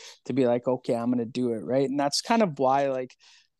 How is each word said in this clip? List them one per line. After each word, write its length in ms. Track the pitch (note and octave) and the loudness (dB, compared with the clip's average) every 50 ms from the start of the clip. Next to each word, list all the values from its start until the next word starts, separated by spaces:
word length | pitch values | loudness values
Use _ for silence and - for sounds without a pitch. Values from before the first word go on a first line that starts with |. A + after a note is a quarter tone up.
| - - - - - | -20 -20 -20 -14 -8
to 80 | - B2+ | -4 0
be 120 | C3+ B2+ | 2 2
like, 220 | A#2+ A#2+ B2 - | 2 2 0 0
"Okay, 260 | C3 B2 B2 - - B2 | -2 -2 -2 -2 -4 -2
I'm 140 | A#2 A#2 B2 | -2 0 0
gonna 160 | B2+ B2 A#2 | 0 0 -2
do 280 | A2 - B2 B2+ A#2+ A#2 | -4 -2 -2 -2 -2 -2
it," 100 | A2 C#2 | -2 -4
right? 260 | C#2+ B2 C3+ C#3 C3 | -2 0 0 0 0
And 100 | C#3 C#3+ | 0 0
that's 220 | C#3 C#3+ - - | 0 0 -2 -2
kind 220 | - - A#3 A3+ G#3+ | 0 2 2 4 2
of 160 | F3 C#3+ C#3 | 2 0 0
why, 280 | C3+ B2+ C3+ C#3+ C#3+ C#3 | 2 2 2 2 2 0
like, 260 | C3 C3 C3 B2 - _ _ - - - _ _ _ | -2 -4 -6 -10 -14 _ _ -20 -20 -20 _ _ _